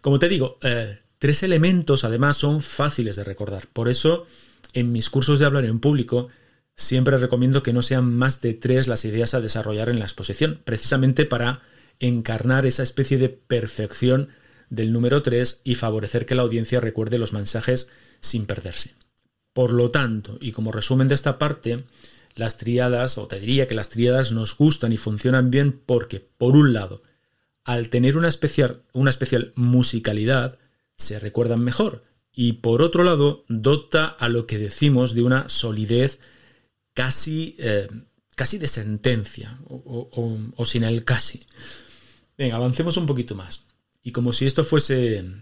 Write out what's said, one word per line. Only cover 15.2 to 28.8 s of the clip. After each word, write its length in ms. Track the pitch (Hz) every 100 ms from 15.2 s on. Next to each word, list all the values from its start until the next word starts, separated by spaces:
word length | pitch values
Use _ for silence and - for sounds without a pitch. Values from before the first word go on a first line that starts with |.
tres 380 | 143 120 123 -
y 140 | - 120
favorecer 500 | 113 110 104 120 117
que 80 |
la 80 | 127
audiencia 380 | 120 113 113 123
recuerde 380 | 117 110 107 120
los 140 | 110
mensajes 580 | 107 101 110 - 127 - _ _ _
sin 280 | - 113 104
perderse. 500 | 98 - - - _ _ _ _ _ _
Por 200 | - 123
lo 200 | 120 120
tanto, 460 | 147 127 110 107 101
y 100 | 131
como 220 | 107 110
resumen 340 | 110 - 127 135
de 80 |
esta 240 | 139 143 131
parte, 460 | 147 147 117 117 131 _ - - _
las 220 | - 113 -
triadas, 640 | 113 120 123 123 127 110
o 100 | 101
te 100 | 98
diría 300 | 107 135 127
que 60 |
las 160 | 110 101
triadas 420 | 113 120 127 123
nos 240 | 113 110 -
gustan 360 | 151 147 117
y 40 | 110
funcionan 540 | - 107 127 131 127
bien 280 | 131 143 135 -
porque, 400 | 123 - 101 _ _
por 180 | 123 143
un 160 | 147
lado, 300 | 113 95 98 _ _ _ _ _ _
al 240 | - 120 117
tener 260 | 123 127 143
una 120 | 170
especial, 540 | 151 - - 127 -